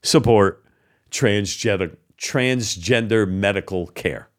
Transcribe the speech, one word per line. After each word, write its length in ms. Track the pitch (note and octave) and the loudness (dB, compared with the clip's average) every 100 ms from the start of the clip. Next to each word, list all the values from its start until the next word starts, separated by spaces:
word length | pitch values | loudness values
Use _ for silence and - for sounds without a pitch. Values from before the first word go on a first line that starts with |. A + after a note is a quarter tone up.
support 640 | - D#3+ - A2 G2 - _ _ _ _ _ | 2 2 4 4 4 0 _ _ _ _ _
transgender, 840 | - A#2+ G#2 G2+ - A#2 G2 F2+ - _ _ | -2 0 0 -2 -4 -2 0 -2 -8 _ _
transgender 1120 | - C#3+ B2+ B2+ G#2+ G2 E2+ B2 A2+ A2+ G2 | -6 -2 0 -2 -4 -6 -2 0 2 0 0
medical 560 | F#2+ G2 G2 - F#2+ E2+ | 0 0 0 -4 -6 -6
care. 420 | - E2+ B1+ - | -6 -6 -6 -14